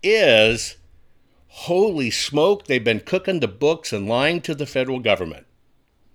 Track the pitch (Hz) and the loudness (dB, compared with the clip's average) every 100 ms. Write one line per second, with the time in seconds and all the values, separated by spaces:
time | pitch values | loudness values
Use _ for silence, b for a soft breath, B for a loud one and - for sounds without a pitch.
0 | 185 220 175 113 110 113 - - - - | 0 2 6 6 4 2 -6 -14 -20 -20
1 | _ _ _ _ _ - - 175 214 165 | _ _ _ _ _ -16 -4 0 0 0
2 | 123 - - 143 165 202 - 131 113 110 | -4 -4 -4 0 2 0 0 0 0 -2
3 | - 185 185 185 120 95 143 160 - 107 | -2 -4 -2 -2 -4 -2 -2 -2 -4 -8
4 | 101 117 143 170 - 147 143 131 127 131 | -2 0 0 -2 -6 -8 -6 -4 -4 -2
5 | 113 101 87 76 - _ _ _ _ _ | 0 0 -2 -10 -20 _ _ _ _ _
6 | _ | _